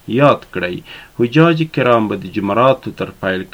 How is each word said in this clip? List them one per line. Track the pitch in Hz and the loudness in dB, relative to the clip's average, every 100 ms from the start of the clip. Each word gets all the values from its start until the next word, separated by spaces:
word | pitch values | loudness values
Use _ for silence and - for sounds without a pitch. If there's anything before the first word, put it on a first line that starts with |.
| - | -6
یاد | 120 143 117 - | 2 2 2 -4
کړئ. | 92 90 90 - - - - | -8 -8 -8 -14 -20 -20 -4
حجاج | 120 147 165 165 160 | 0 4 4 2 -2
کرام | - 123 117 107 | 0 2 2 2
به | 101 | -4
د | 95 | -6
جمراتو | 104 98 101 131 131 110 | -6 -2 2 2 2 -4
تر | - 95 - | -10 -10 -6
پیل | 95 92 92 | -4 -4 -6